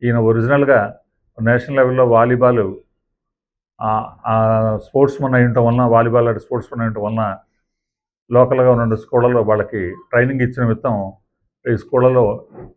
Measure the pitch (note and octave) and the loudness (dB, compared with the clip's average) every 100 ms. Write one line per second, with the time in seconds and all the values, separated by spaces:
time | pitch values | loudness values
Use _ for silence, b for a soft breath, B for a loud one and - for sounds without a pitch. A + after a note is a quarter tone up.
0 | A#2+ A#2 A2+ A2+ A#2 C#3+ C#3 B2+ G#2 - | -2 0 2 0 2 2 4 2 0 -8
1 | _ _ _ - A2+ B2 B2 C#3 B2+ B2+ | _ _ _ -4 0 0 0 0 0 2
2 | B2 A2+ A#2+ B2 B2+ B2 G2 G2 _ _ | 2 4 2 2 2 2 -2 -6 _ _
3 | _ _ _ _ _ _ _ - A2 A2 | _ _ _ _ _ _ _ -10 -4 -4
4 | A2+ - A#2 A2+ A2 A2 A2 G#2+ - C3+ | -6 -10 -4 0 2 0 0 -4 -4 0
5 | C#3 - C#3 B2+ B2 A#2 A#2 A#2+ B2 A2+ | 0 0 -2 2 2 2 0 2 2 2
6 | A#2 A#2+ A#2 G#2+ - B2 - A#2+ A2+ A2 | 2 2 0 -2 -6 -10 -8 -8 -6 -6
7 | G#2 A2 G#2+ F#2+ _ _ _ _ _ _ | -6 -4 -6 -8 _ _ _ _ _ _
8 | _ _ - B2 B2+ C3 B2+ A#2+ A2+ A2 | _ _ -2 2 2 2 2 2 0 -4
9 | - B2 B2 A#2+ G#2+ G#2+ G2+ G#2+ F2 F#2 | -2 0 2 0 0 0 -2 -6 -8 -10
10 | - A#2+ B2+ C3+ B2 B2+ A#2+ A2 C3 G#2+ | -4 0 0 0 -4 -2 -2 -2 -4 -4
11 | G2 - _ _ _ _ B2 A2+ - B2+ | -6 -14 _ _ _ _ -6 -6 -2 0
12 | B2+ B2+ G#2+ A2+ - - - | 2 2 0 -2 -12 -20 -20